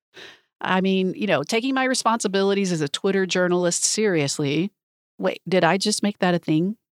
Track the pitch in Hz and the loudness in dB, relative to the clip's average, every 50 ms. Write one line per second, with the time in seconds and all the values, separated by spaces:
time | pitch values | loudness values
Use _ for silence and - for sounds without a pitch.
0 | _ _ _ - - - - - _ _ _ _ - - 185 190 185 190 190 190 | _ _ _ -20 -20 -20 -20 -20 _ _ _ _ -4 -2 0 0 2 2 2 2
1 | 185 185 - - 208 202 160 139 147 - 226 226 240 269 269 262 262 262 254 - | 0 0 -2 -4 0 0 0 0 0 -2 -2 -2 -2 -2 -2 0 0 0 -2 0
2 | - 226 226 233 - 208 190 196 196 196 196 196 196 180 175 156 151 139 - - | 0 0 0 0 -2 0 0 2 2 2 2 2 0 0 0 0 -2 -2 -4 -2
3 | - 196 190 196 190 175 - 185 180 175 175 180 180 175 170 - - - - 214 | -2 0 0 0 0 0 0 0 2 2 2 2 2 0 0 0 -2 -2 0 0
4 | 220 208 175 156 139 139 - - 151 139 147 160 185 202 - _ _ _ _ _ | 0 2 2 2 0 0 -2 -2 -2 0 0 0 -2 -4 -6 _ _ _ _ _
5 | _ _ _ - 190 185 - - - 175 190 180 175 160 180 196 - 208 208 - | _ _ _ -4 -4 -4 -4 -4 -4 0 2 2 4 4 2 2 0 -2 -2 -2
6 | - 202 - - 196 180 175 175 - - 156 156 175 196 220 - _ _ | -2 -4 -2 0 0 0 0 0 0 0 0 2 0 0 -4 -6 _ _